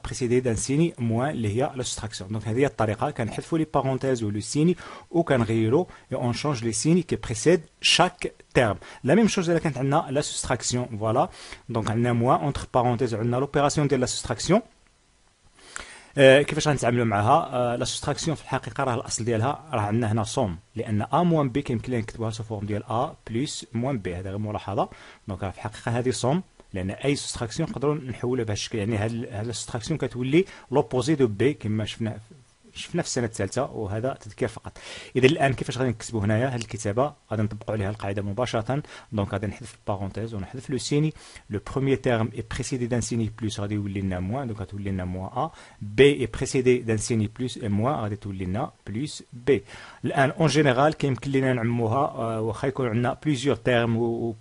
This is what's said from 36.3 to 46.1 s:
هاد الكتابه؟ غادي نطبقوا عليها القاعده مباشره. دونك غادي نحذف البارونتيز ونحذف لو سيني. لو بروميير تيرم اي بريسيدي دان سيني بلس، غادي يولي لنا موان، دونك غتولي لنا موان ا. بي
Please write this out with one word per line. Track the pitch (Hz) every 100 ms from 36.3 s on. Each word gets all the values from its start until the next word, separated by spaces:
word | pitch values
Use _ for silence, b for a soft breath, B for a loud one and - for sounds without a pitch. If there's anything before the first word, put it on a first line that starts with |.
| 110 131
هاد | 127
الكتابه؟ | 113 - 107 101 143 147 -
غادي | 110
نطبقوا | 107 107 -
عليها | 107 98
القاعده | 107 98 98
مباشره. | 101 101 123 120 107 139 B B B
دونك | 110 98
غادي | 98 101
نحذف | 98 -
البارونتيز | - - 101 98 98 113
ونحذف | 113 95 131 -
لو | 127
سيني. | - 143 156 B B B -
لو | 101 -
بروميير | 135 135 131
تيرم | 131 117 113
اي | 110 110
بريسيدي | - 135 131 120
دان | 120
سيني | 110 117 107 110
بلس، | 110 101
غادي | 101
يولي | 104 101 98
لنا | 95 90
موان، | 92 127 131
دونك | 101
غتولي | 95 101 101
لنا | 95
موان | 90 92 95 123
ا. | 156 B B B
بي | 107 104 139